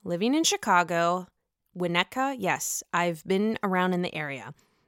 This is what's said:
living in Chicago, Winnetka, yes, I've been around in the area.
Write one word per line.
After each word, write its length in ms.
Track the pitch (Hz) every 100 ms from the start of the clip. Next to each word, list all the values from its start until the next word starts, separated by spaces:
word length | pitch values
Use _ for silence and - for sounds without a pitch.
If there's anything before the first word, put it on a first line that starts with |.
living 280 | 190 175 226
in 120 | 302
Chicago, 800 | 320 392 226 180 170 170 170 180 180 _ _ _ _ 180
Winnetka, 600 | 175 175 190 254 269 262
yes, 460 | 185 139 - - -
I've 320 | 175 175 165 -
been 320 | 190 214 226
around 300 | 196 185 185
in 80 | 180
the 120 | 180
area. 400 | 156 147 135 110 - _ _